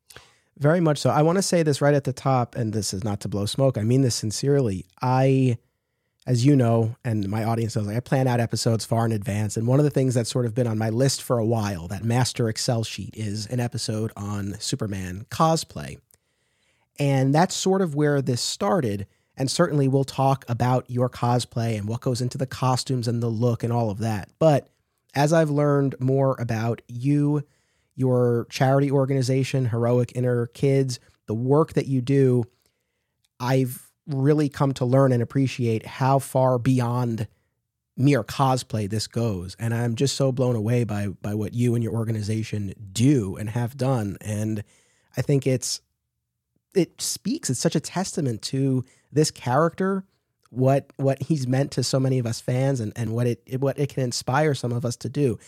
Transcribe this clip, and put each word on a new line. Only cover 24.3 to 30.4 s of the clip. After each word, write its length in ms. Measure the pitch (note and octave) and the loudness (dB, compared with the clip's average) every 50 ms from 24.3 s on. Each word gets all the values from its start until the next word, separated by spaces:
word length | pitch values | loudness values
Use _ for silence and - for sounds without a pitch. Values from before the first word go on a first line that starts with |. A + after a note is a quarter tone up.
| _ - | _ 0
But 320 | D#3+ D#3+ D3 B2+ - - _ _ _ _ _ _ _ _ - | 2 4 4 2 0 -4 _ _ _ _ _ _ _ _ 0
as 180 | C3+ C#3+ D3+ E3+ | 0 2 4 4
I've 160 | E3 E3 D3+ | 4 4 2
learned 460 | C#3+ C#3+ D3 D3 C#3+ C#3+ C#3 C3+ C3 - | 2 2 2 4 4 2 2 0 0 -2
more 360 | B2+ C3 C3 C3+ C3+ C3+ B2+ - | 0 0 2 2 2 2 0 -2
about 440 | A#2 A2+ A2+ A2 A2+ A#2 A#2 - - - | -4 -4 -4 -2 -2 -2 -4 -4 -6 -12
you, 560 | A#2+ A#2+ B2 C#3 D3 D3 D3 D3 D3 D3 C#3+ - _ _ _ _ _ _ _ _ _ | -10 -4 -2 0 2 2 2 2 0 -2 -4 -6 _ _ _ _ _ _ _ _ _
your 540 | - C3 B2+ B2+ B2 B2 A#2+ A#2+ A#2 A2+ - | -2 0 2 4 4 4 4 2 0 -2 -4
charity 400 | - - C#3+ C3 C3+ C#3 C#3 C#3+ | -2 0 2 4 4 4 4 4
organization, 760 | C3 C#3+ C3+ C3 C#3 C3+ B2+ A#2+ C3 C3+ C3 - - C3+ B2+ | 2 2 2 2 0 0 0 2 2 0 0 0 0 0 0
Heroic 480 | A#2+ G#2+ A#2 A#2 A#2 B2 B2 A#2+ - - | 0 0 0 2 2 4 2 2 0 -2
Inner 320 | B2+ B2 B2 B2 A#2+ | -2 -2 0 0 0